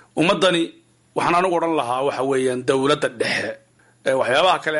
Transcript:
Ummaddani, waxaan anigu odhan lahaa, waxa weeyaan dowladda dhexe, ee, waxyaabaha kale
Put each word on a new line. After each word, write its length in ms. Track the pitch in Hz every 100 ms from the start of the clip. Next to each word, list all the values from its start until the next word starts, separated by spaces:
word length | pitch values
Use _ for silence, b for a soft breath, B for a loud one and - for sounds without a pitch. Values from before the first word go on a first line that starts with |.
| B
Ummaddani, 500 | - 165 196 180 175 165 - _ _ _ -
waxaan 200 | 147 170
anigu 200 | 190 170
odhan 180 | 165 156
lahaa, 260 | 120 127
waxa 200 | 139 123
weeyaan 380 | 135 135 127 127 127
dowladda 440 | 135 135 147 131
dhexe, 420 | 117 110 - - - _ _ b b -
ee, 80 |
waxyaabaha 440 | 135 - 147 180 156
kale 200 | 160